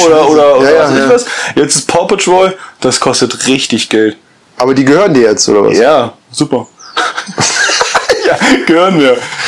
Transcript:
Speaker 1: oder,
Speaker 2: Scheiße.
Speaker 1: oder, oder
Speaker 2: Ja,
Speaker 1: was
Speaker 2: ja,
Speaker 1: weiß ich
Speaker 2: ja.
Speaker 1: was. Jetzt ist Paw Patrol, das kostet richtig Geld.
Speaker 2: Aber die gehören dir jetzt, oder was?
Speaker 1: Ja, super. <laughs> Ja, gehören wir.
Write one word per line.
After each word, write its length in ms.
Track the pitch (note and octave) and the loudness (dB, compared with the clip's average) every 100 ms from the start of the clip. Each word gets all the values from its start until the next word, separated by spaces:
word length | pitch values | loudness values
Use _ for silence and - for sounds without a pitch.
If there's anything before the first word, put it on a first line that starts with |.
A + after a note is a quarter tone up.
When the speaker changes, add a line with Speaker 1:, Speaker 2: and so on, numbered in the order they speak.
| E3+ | 4
Speaker 1:
oder, 120 | D#3 | 4
Speaker 2:
Scheiße. 140 | C#3+ | 4
Speaker 1:
oder, 260 | D3+ C#3+ C3+ | 4 4 4
oder 120 | C3+ | 4
Speaker 2:
Ja, 60 | D#3+ | 2
Speaker 1:
was 60 | D3+ | 2
Speaker 2:
ja, 0 | |
Speaker 1:
weiß 20 | |
ich 60 | C3+ | 0
Speaker 2:
ja. 120 | C3+ | 2
Speaker 1:
was. 160 | - - - - - | 0 0 -8 -6 -2
Jetzt 200 | D3 - | -2 -2
ist 120 | - | -2
Paw 180 | E3+ F#3+ | -2 0
Patrol, 460 | F#3+ F3 F#3 F#3+ F#3 - - | -2 0 2 0 -2 -14 -6
das 180 | C3 B2 | -4 -2
kostet 480 | - B2 B2 - - | -2 -2 -2 -4 -2
richtig 420 | C3+ - A#2 - | -2 -2 -4 -2
Geld. 280 | A2 A2 G#2 _ _ _ - | 0 0 -4 _ _ _ -4
Speaker 2:
Aber 160 | B2+ | 0
die 120 | C3+ C3+ | 2 2
gehören 280 | D3 G3+ | 2 2
dir 100 | C#3 | 2
jetzt, 240 | A2+ G2+ - | 2 2 0
oder 160 | G#2+ G#2 | 2 2
was? 120 | G#2+ | 2
Speaker 1:
Ja, 360 | A#2+ D3+ A#2 - _ | 2 2 0 -8 _
super. 360 | - D3 B2+ - _ - - | -6 -4 -4 -6 _ -14 -8
<laughs> 500 | - - - - - - C6+ - - - - - G#4 | -6 -8 -10 -6 -4 -2 -2 -2 -4 -4 -2 -2 -2
Ja, 120 | D3+ A#3 C4+ - | -2 0 0 2
gehören 340 | E3 F3+ F3+ | 2 2 2
wir. 180 | C#3 B2 - - | 2 0 -4 -10